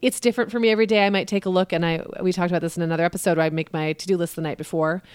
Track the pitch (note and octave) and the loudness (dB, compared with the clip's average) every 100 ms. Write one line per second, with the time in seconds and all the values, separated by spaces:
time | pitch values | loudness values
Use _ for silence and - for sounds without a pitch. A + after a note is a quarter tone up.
0 | B3+ - A#3+ A3+ A3 A#3 A3+ A3 A3 G#3+ | -2 0 -2 0 -2 0 2 4 4 4
1 | G3+ G3 - G3+ F#3+ F#3 F#3 E3 E3+ E3 | 4 2 0 -2 0 0 2 0 0 -2
2 | - - F#3 F#3 F3 E3+ E3 F3 E3 E3 | -4 -4 -2 0 0 0 -2 -2 -2 2
3 | F3 F3 F#3+ D#3+ D#3+ D#3+ D#3 D#3+ D#3 D#3 | 0 0 0 2 2 0 -4 -4 -2 -4
4 | F#3 F#3 E3+ - D#3+ - D3+ E3 D#3 F3+ | -2 0 -2 -4 -6 -6 -6 -2 0 -2
5 | - | -6